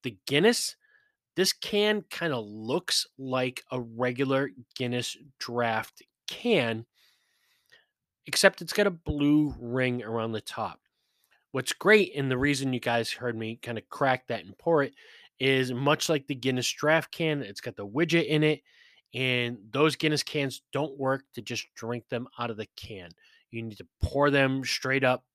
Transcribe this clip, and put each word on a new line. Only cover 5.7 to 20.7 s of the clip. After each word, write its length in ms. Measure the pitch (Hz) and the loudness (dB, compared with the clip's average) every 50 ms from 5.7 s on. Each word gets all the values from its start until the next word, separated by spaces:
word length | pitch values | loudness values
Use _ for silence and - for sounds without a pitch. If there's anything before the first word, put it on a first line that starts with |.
| 113 110 107 - _ - - _ _ _ _ | 0 -2 -4 -6 _ -20 -20 _ _ _ _
can, 640 | - - - - 240 226 165 123 117 113 113 117 _ _ _ _ _ _ _ _ _ _ _ _ _ _ _ _ _ - _ _ _ _ _ _ _ _ _ _ | -12 -12 -4 0 2 2 2 2 0 -2 -4 -8 _ _ _ _ _ _ _ _ _ _ _ _ _ _ _ _ _ -20 _ _ _ _ _ _ _ _ _ _
except 360 | - - - - 190 - - | -4 -2 4 4 4 4 4
it's 120 | 180 160 - | -10 -4 0
got 140 | - 208 | 2 2
a 40 | 202 | 2
blue 640 | 175 165 _ - 151 143 143 147 147 151 151 143 - - | 2 -2 _ -4 -2 2 4 4 6 6 4 2 -2 -6
ring 420 | 120 117 120 131 127 127 123 123 110 | -8 -4 -2 0 0 0 0 -2 -4
around 280 | 107 113 117 110 113 | -4 -2 -2 -2 -2
the 100 | 110 107 | -2 -4
top. 400 | - - - - 110 101 - _ _ _ _ _ _ _ _ _ _ _ _ _ _ _ | -6 -8 -6 -6 -6 -6 -6 _ _ _ _ _ _ _ _ _ _ _ _ _ _ _
What's 220 | - 135 127 - - | -6 -4 -4 -4 -6
great, 420 | _ - 190 214 214 190 - - | _ 6 8 8 8 6 4 0
and 140 | 147 139 131 | -2 0 0
the 100 | 131 123 | 2 2
reason 340 | 139 143 143 131 139 135 127 | 4 2 2 2 0 0 -2
you 60 | 120 | 0
guys 340 | - 123 117 117 113 - - | 0 2 2 2 0 -2 -6
heard 240 | - 123 123 117 | -4 -4 -4 -4
me 200 | 113 110 110 113 | -4 -6 -6 -8
kinda 240 | - - 120 117 110 - | -8 -8 -8 -8 -8 -10
crack 440 | _ - - 143 135 127 127 _ | _ -4 0 2 2 2 0 _
that 160 | _ 120 107 - | _ -8 -8 -8
and 140 | 98 98 | -12 -20
pour 240 | _ - 170 165 151 | _ 0 2 2 2
it, 140 | 139 131 _ - - - - - - - _ _ | 2 0 _ -14 -20 -20 -20 -20 -20 -20 _ _
is 340 | 131 135 135 131 131 123 127 | 2 2 4 4 2 0 -2
much 340 | 120 139 143 156 156 - | 0 2 2 2 2 2
like 200 | - 160 143 - | 0 0 0 0
the 80 | - 143 | -4 -8
Guinness 340 | 127 117 131 127 127 120 - | -2 -2 0 0 0 -2 -4
draft 400 | - - - 151 156 165 151 - | -4 0 2 2 2 2 2 -2
can, 300 | - - 170 160 151 143 | -6 -4 -2 -2 -2 -2
it's 200 | 123 98 104 - | -4 -8 -12 -10
got 140 | - 123 - | -10 -10 -10
the 120 | - 101 | -8 -10
widget 400 | 101 104 143 170 160 165 170 151 | -4 0 0 0 2 2 2 2
in 160 | - 156 151 151 | 2 2 2 4
it, 180 | 151 151 135 _ _ _ _ - _ _ _ _ _ | 2 2 0 _ _ _ _ -20 _ _ _ _ _
and 460 | - 123 131 131 127 123 120 120 120 104 98 110 | -6 -4 -2 0 0 0 0 -2 -4 -8 -14 -6
those 240 | 107 131 151 160 143 | 2 4 4 4 4
Guinness 260 | - - 156 151 143 | 2 0 0 0 0
cans 400 | - - - 151 143 135 120 - _ _ | -2 -2 -2 -2 -2 -2 -4 -10 _ _